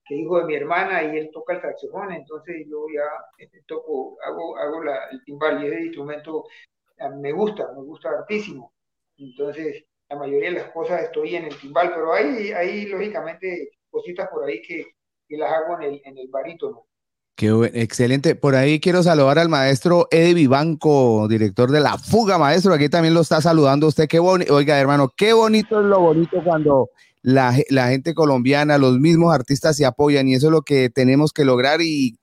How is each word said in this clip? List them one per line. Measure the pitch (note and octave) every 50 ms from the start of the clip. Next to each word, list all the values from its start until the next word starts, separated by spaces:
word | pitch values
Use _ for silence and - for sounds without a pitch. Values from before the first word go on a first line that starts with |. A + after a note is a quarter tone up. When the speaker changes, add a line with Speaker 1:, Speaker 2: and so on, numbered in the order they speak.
| _
Speaker 1:
que | - C#3+
es | D#3
hijo | D#3 D#3+ F3+ E3+
de | E3
mi | D#3 D3+
hermana | C#3+ C#3+ D#3 E3+ F#3 F#3+ F#3+ F#3+ E3+
y | D#3 D3+ D#3 D#3
él | D3+ -
toca | - D#3 D#3+ F3+ F3
el | -
saxofón, | E3+ C#3+ - - C#3 - D#3+ F#3+ G3+ F#3+
entonces | E3+ D3 - D3+ D#3 D3 - F3 E3+ D#3 D3 D3
yo | D3+ D3+ D3+ D#3 D3+
ya, | D3 D3 D3 D3 - - _ _ _ D3
eh, | _ _ _ _
toco, | - D#3 D#3+ D#3+ D#3 D3 C3 C#3 C3+ - - C#3+
hago, | D3+ D#3 E3+ E3 - -
hago | - D3 D3 D#3 D#3+ D#3
la, | D3 C3+ C3 - -
el | C3 C3 _
timbal | D3 C#3+ C#3+ D#3 D#3 C#3+ C#3+ D3
y |
ese | C#3+ E3 E3
instrumento, | E3 E3 D#3+ C#3+ C#3+ D3 D3 D3 D3+ E3 D#3 D3+ - - - - - _ _ _ _ _ _ -
ah, | G3 E3
me | - - C#3+ C#3+
gusta, | D#3 F#3+ G#3+ G#3 - - E3 - C#3
me | C#3
gusta | C3+ D3 D#3+ - - D#3+
hartísimo. | D3 C#3+ C#3+ - G#3+ G#3 G#3 E3+ C#3+ C3 - _ _ _ _ _ _ _ _ _ _ _
Entonces, | C#3 B2+ B2 C#3 C#3+ D3 D3 D#3 D#3 D3 - - _ _ _ _ _ -
la | C#3+
mayoría | C#3+ C#3 C#3 C#3 C#3+ D#3 F3+
de | F3 -
las | - -
cosas | - E3 D#3+ E3 F3 E3
estoy | D#3+ E3 - D3+ D#3 D#3 F3
en | E3+ E3
el | D3 C#3 -
timbal, | C#3 C#3 D3+ E3 F3+ F3
pero | E3+ E3 D#3+ D#3+ E3
hay, | G3 C#4 D4 B3+ A3 G3+ G3+
hay | G3 F3 F3+ G3 G#3 G#3 G#3
lógicamente | G3+ G3 F#3 G3+ G#3 G3 D#3 C#3 D#3+ E3+ - F#3+ F#3 F3+ D#3 C#3 - _ _ _ _
cositas | - D#3 - F3+ F3 G3 F3+ -
por | E3 D3 C#3 C#3+
ahí | - -
que, | - - E3 D#3 - - _ _ _ _ _ _ _ -
que | D3+
las | D3+ D#3 D3+
hago | D#3+ D#3+ D#3+ F3 F3 D#3
en | D3+ C#3+ C#3
el, | C#3 C#3
en | C3+ C3+ C3
el | B2+ B2+
barítono. | C3+ C3+ A#2 A2+ A2 - C#3+ C#3 C#3+ - _ _ _ _ _ _ _ _ _ _ _ -
Speaker 2:
Qué | G#2+ G#2+
buen, | A2 A2+ A#2 - -
excelente. | A#2+ A#2 - - - B2 A#2+ C3+ C#3 C3+ E3 C3+
Por | - - C#3 C3
ahí | B2+ C3+ D3 D#3 D3+
quiero | - F#3 E3+ F3+
saludar | E3 F3+ D#3+ D3 C3+ C3+ C#3+ E3
al | E3+ E3
maestro | D#3 C#3 C3+ C3+ C3+ - - - F3 F3 - -
Eddie | D#3+ E3 E3 F3
Vivanco, | F3 F3 C#3+ B2 C3+ C#3 D#3+ E3 D3+ D3 - D#3 D3 C#3 B2+ A#2 A2 G#2+ G#2+ G#2+
director | A2+ G#2+ A2 G2+ F#2+ - B2 B2+
de | D3 D3+
La | C#3 A#2+ F#2+ -
Fuga, | - - E3+ A3+ A3+ G3 F#3 E3
maestro. | D3 C#3 E3 F#3+ E3+ G3
Aquí | E3+ C#3 D3 C#3
también | F3 E3+ D#3+ D#3+
lo | E3 E3+
está | D#3 - E3 D#3+
saludando | D3 F3 E3 D#3 C#3+ C3+ C#3 D3 D#3 D#3
usted. | - - D#3 D3
Qué | D#3+ E3
boni-, | F3 F#3 F#3 F3+ - -
oiga, | C#3+ C#3+ C#3 D3 D3 C#3
hermano, | C#3 C#3 C#3+ C#3+ C#3 B2+ -
qué | - G3+ A3 A3+
bonito | A3+ A3 A3 A3 G#3+ - - A3 G#3
es | G3+
lo | G3+ G3 F#3
bonito | F3 D#3+ D#3 E3 E3+ - F#3 F3
cuando | D#3 F3 D#3+ D#3 D3+ D3+ C#3 C3 A2 - _ _ _ _ _ _
la | - B2 C3+ C3+ C3 A#2+
ge-, | A#2+ C#3 D#3 -
la | C3+ C3 B2 B2
gente | C3+ C3+ - E3+ D#3
colombiana, | E3 D#3 D3 C3+ B2 A#2+ C3+ C#3+ C#3+ D3 D3+ D3 C#3+
los | C3+ B2+ B2+ B2+
mismos | D3 E3+ E3 D#3+ E3+ E3+ D#3
artistas | C3 - - C#3 - - D#3+ C#3+
se | D3+ C#3+
apoyan | B2+ - - D3 D3 C#3+ C#3 C3+ C3
y | C3
eso | B2 D3
es | D#3
lo | D#3+ D#3
que | D3 - C#3+ C3+ B2+ A#2
tenemos | - C3+ B2+ B2+ C3+ C#3+ D#3 D3+ -
que | - C#3
lograr | C3 B2+ B2 B2+ C#3+ D#3 E3
y | E3+ D#3+ D3+ C#3+ C3 A#2 A#2 _